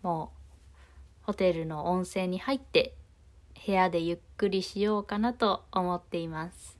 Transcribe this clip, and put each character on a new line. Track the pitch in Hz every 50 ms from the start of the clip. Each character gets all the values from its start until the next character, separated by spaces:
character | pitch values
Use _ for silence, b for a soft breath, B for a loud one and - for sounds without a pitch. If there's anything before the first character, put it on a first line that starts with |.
も | - 180 170 160 151 - - - - - - - - - b b b b b b b b - -
う、 | -
ホ | - 208
テ | - 190 185 170
ル | 165 160
の | 160 160 151 143
温 | 170 180 185
泉 | 185 185 - 196 185
に | 180 180 190
入 | - - 277
っ | 269
て、 | - - - 160 - - - - - - - _ - - - - - - - - -
部 | -
屋 | 196 190 185 185
で | 175 170
ゆ | 165 170 170
っ | 170 - - -
く | - 208 202
り | 185 190
し | 185 - - 202
よ | 202 208 214 208
う | 208
か | - 208 208
な | 214 240 240
と | - 233 208 190 - - -
思 | - 190 180 180 180
っ | 175 -
て | - -
い | 170 165
ま | 165 160 156 165 175
す。 | - - - - - -